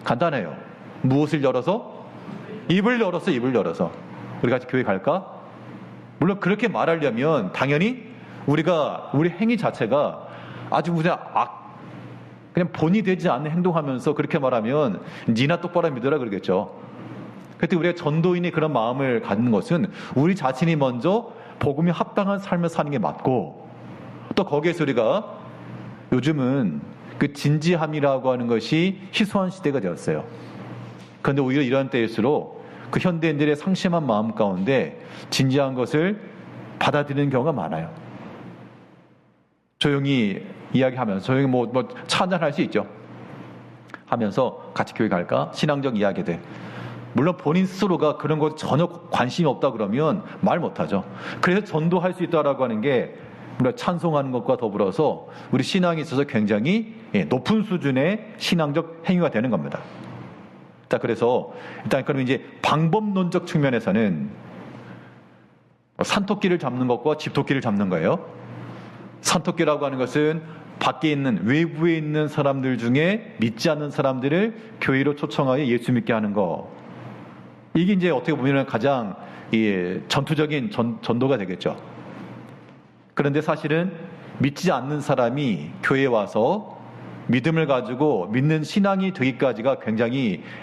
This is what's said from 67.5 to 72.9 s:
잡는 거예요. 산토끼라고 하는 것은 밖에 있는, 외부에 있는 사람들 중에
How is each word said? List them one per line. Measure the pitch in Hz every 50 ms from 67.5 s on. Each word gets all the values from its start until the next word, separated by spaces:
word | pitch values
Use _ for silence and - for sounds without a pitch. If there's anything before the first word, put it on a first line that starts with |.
| 143 135
잡는 | 120 120 101 101 104 92
거예요. | 90 82 80 104 151 185 - - - - - - - - - - - - - - - - - - - -
산토끼라고 | - - - 180 - 180 170 165 165 151 151 143 143
하는 | 135 135 131
것은 | 127 123 - 147 151 151 160 165 - - - - - - - -
밖에 | - 135 127 - - 156 151
있는, | 139 139 135 113 87 90
외부에 | 110 135 156 170 160 147 151 165 175 165
있는 | 160 151 151 151 151 151
사람들 | 143 - - 139 139 139 135 131 131 127 113
중에 | 117 117